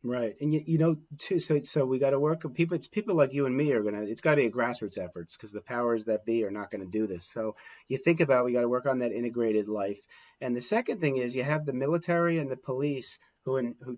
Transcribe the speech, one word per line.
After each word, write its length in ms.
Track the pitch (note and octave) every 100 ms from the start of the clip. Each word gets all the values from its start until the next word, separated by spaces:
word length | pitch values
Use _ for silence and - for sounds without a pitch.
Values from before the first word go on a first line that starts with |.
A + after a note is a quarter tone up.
| A#2
Right. 280 | B2 A#2 G#2
And 140 | D3
you, 80 | D3+
you 140 | D3+ E3
know, 200 | D#3+ D#3 - D3
too, 220 | - F3+
so, 240 | - D3
so 200 | C#3+ D3+
we 140 | C3 C3
gotta 220 | C3+ C3+
work, 240 | D3+ E3 D3+
people, 220 | B2 E3 E3+
it's 120 | -
people 280 | G#3 G#3+ F3
like 180 | C3+
you 140 | C#3 C#3
and 100 | B2+
me 140 | D3
are 100 | A#2+
gonna, 220 | G#2 G#2
it's 180 | G#2 A2+
gotta 140 | D#3+ D3
be 100 | A#2+
a 60 |
grassroots 480 | A2+ A#2+ A#2+ G#2 G2+
efforts 360 | F2+ F2 E2 -
'cause 160 | G#2+
the 100 | G#2
powers 440 | - A#2+ A#2+ A#2 A2
that 220 | G#2+ A2
be 160 | A#2
are 80 | G#2
not 180 | G#2 G2+
gonna 160 | G#2 F#2+
do 220 | G#2 G#2+
this. 180 | F2+ -
So 300 | - A2 - - - -
you 100 | C3
think 220 | - E3
about, 260 | D#3 B2+ B2
we 80 |
gotta 160 | A#2+ A#2+
work 160 | B2 C3+
on 140 | C3
that 120 | A#2+
integrated 560 | G#2+ A#2+ A#2 A2+ G#2+ G#2
life. 320 | G#2+ G2 G2+ - - - -
And 140 | B2+ A#2+
the 60 |
second 400 | B2 G#3+ B3 A#3+
thing 160 | D#3+ C3+
is 180 | B2 B2+
you 60 |
have 240 | C3+ D3+ D3+
the 80 |
military 640 | B2+ C3+ E3+ E3+ E3+ E3+ E3
and 140 | C#3
the 40 | B2
police 600 | - C3 D3 C#3 A#2 - _ _ -
who 120 | C3
in-, 180 | A#2+ A#2+
who 160 | B2+